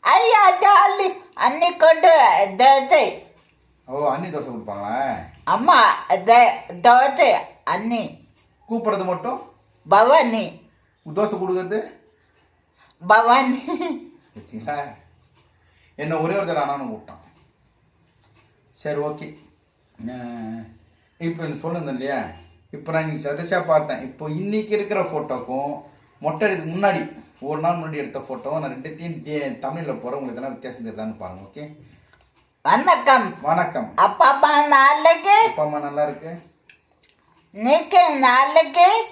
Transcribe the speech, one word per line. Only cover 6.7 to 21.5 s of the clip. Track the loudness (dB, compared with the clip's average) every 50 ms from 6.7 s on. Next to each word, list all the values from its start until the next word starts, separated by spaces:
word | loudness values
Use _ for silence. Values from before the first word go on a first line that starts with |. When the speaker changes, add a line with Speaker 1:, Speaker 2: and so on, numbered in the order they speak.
| -16 2 4 6 6 6 6 2 2 2 2 4 4 0 -2 -8 -20 _ _
Speaker 1:
அண்ணி. | -6 -6 -4 -4 -4 -4 -4 -6 -8 -12 -18 _ _ _ _ _ _ _ _ _ -8
Speaker 2:
கூப்பிடுறது | -8 -4 -2 -2 -2 -2 -4
மட்டும்? | -4 -6 -6 -6 -8 -8 -8 -12 -18 _ _ _ _ _ _ _ 2
Speaker 1:
பவானி. | 4 4 6 6 6 4 4 2 -2 -4 -6 -8 -12 -18 _ _ _ _ _ _ _ _ _ -10 -4
Speaker 2:
தோசை | -4 -4 -2 -4 -6
கொடுக்கறது? | -4 -4 -4 -4 -4 -4 -6 -8 -8 -10 -16 _ _ _ _ _ _ _ _ _ _ _ _ _ _ _ _ _ _ _ _ _ 0 4
Speaker 1:
பவானி. | 4 4 6 4 2 2 2 0 -4 -4 -6 -8 -8 -6 -6 -8 -8 -10 -12 -18 _ _ _ _
Speaker 2:
பார்த்தீங்களா? | _ -20 -20 _ -18 -14 -10 -8 -8 -8 -8 -12 -14 _ _ _ _ _ _ _ _ _ _ _ _ _ _ _ _ _ _ _ _
என்ன | -12 -8 -6 -4 -4
ஒரே | -2 -2 -2
ஒரு | -4 -4
தடவை | -4 -4 -4 -4
அண்ணான்னு | -4 -6 -8 -8 -10
கூப்பிட்டான். | -12 -14 -16 -20 -20 -20 _ _ _ _ _ _ _ _ _ _ _ _ _ _ _ _ _ _ _ _ _ _ _ _ _ _ _ _ _ _ _
சரி, | _ -10 -8 -6 -4
ஓகே. | -6 -6 -8 -10 -14 -18 -18 -20 _ _ _ _ _ _ _ _ _ _ _ _ -14
அஹ், | -14 -12 -12 -14 -14 -14 -12 -12 -12 -12 -14 -14 -18 -20 _ _ _ _ _ _ _ _ _
இப்ப | -10 -8 -8 -8 -10
நான் | -10